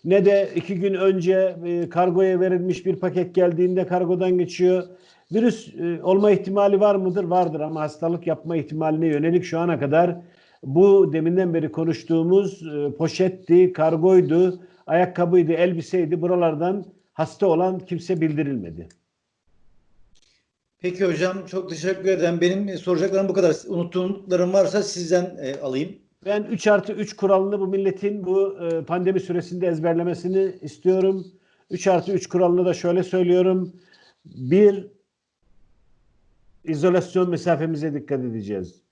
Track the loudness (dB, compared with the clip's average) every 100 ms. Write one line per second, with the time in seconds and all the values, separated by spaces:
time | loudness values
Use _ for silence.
0 | 2 4 6 4 2 -4 -6 -4 -2 2
1 | 2 2 2 2 2 -2 -6 -4 -2 0
2 | 2 2 2 2 0 0 -2 -4 -4 -4
3 | -2 -2 -2 2 2 2 0 0 -2 -2
4 | 0 0 0 0 -2 0 2 2 -2 -18
5 | _ _ _ 0 0 0 -12 -8 -6 -4
6 | 0 4 4 2 0 0 2 4 4 2
7 | 0 -4 0 0 0 -4 -6 -6 -8 -4
8 | -4 -4 -4 -6 -4 -6 -4 -4 -2 0
9 | 0 0 0 0 -2 -4 -2 -2 2 2
10 | 2 -2 -14 _ _ _ -2 4 6 6
11 | 4 2 0 0 0 -2 -2 -4 -4 -4
12 | -2 0 4 2 2 -8 -10 -6 -6 -4
13 | -4 0 -2 -2 4 6 6 2 0 2
14 | 6 6 6 2 2 -2 -16 _ -2 0
15 | 0 0 2 4 2 2 0 -2 -4 -2
16 | -2 -2 0 0 0 0 -2 -4 -8 _
17 | _ -8 -8 0 2 2 0 -4 -8 -10
18 | -4 -2 -2 -2 -4 -6 -8 -14 -18 _
19 | _ _ _ _ _ _ _ _ _ _
20 | _ _ _ _ _ _ _ _ -8 -2
21 | -2 0 -2 -4 -8 -10 -10 -6 -6 -2
22 | -2 0 0 2 0 0 -4 -6 -2 0
23 | 0 0 0 2 2 2 -4 -6 -4 -4
24 | -4 -6 -2 0 2 2 2 0 -4 -8
25 | -2 0 -2 -8 -10 -8 -6 -4 -6 -10
26 | _ _ -4 -4 -4 -2 2 2 2 -8
27 | -8 -4 2 2 2 -2 -2 0 -2 -2
28 | -6 -4 -2 0 0 -4 -6 -6 -4 -2
29 | 0 -2 -2 -6 -6 -4 -2 0 0 0
30 | -2 -4 -2 0 -2 -4 -16 -2 0 2
31 | 2 0 -8 _ _ _ _ -2 2 2
32 | 0 -4 -2 0 2 2 0 0 0 0
33 | 0 0 2 4 2 0 -4 -12 _ _
34 | _ _ -20 -12 0 6 6 4 -10 _
35 | _ _ _ _ _ _ _ _ _ _
36 | _ _ _ _ _ _ -6 0 2 2
37 | 0 -2 0 0 0 0 0 -4 -4 -6
38 | -4 -4 -4 -8 -6 -6 -8 _ _